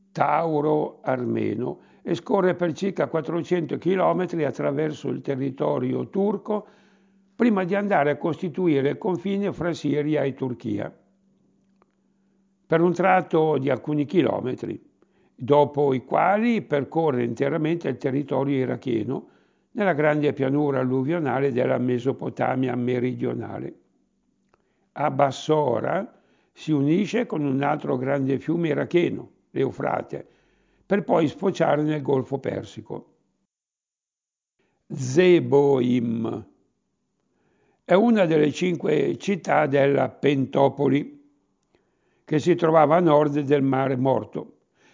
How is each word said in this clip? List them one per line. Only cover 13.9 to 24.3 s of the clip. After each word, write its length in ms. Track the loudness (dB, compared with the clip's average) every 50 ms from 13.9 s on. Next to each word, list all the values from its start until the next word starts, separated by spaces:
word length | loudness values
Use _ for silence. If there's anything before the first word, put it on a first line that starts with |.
| -2 -2 -2
chilometri, 760 | 0 2 2 2 2 0 -2 -4 -6 -6 -6 -8 -10 -10 -12 -14 _ _ _ _ _ _ _ _ _ _
dopo 600 | -6 0 4 4 4 4 4 2 0 0 2 0
i 100 | 0 -2
quali 560 | -2 0 2 2 2 2 2 2 0 0 0
percorre 600 | -2 -2 -2 -2 -2 -2 -2 -2 0 0 0 0 -2
interamente 640 | -2 -2 -2 -2 -2 0 0 0 -2 -2 -2 -4
il 100 | -6 -4
territorio 600 | -4 -4 -2 -2 -2 -4 -2 -2 -2 0 0 0
iracheno, 720 | 0 -2 -2 -4 -6 -4 -4 -4 -2 -2 -4 -6 -8 -10 -14 _ _ _ _ _ _ _ _
nella 220 | -6 -2 0 0 2
grande 380 | 2 2 2 2 2 0 0
pianura 480 | 0 0 -2 0 0 0 0 0 -2 -2
alluvionale 720 | -2 0 -2 -2 -2 -2 -2 -2 -2 -2 -2 0 -2 0
della 260 | 0 0 0 0 0
Mesopotamia 960 | 0 0 0 -2 -2 -2 -2 -4 -4 -6 -8 -4 -2 -2 -2 0 0 -2 -2 -2
meridionale. 1000 | -2 -2 -2 0 0 -2 -2 -2 -4 -4 -4 -4 -6 -8 -8 -10 -10 -10 -12 -14 -18 _ _ _ _ _ _ _ _ _ _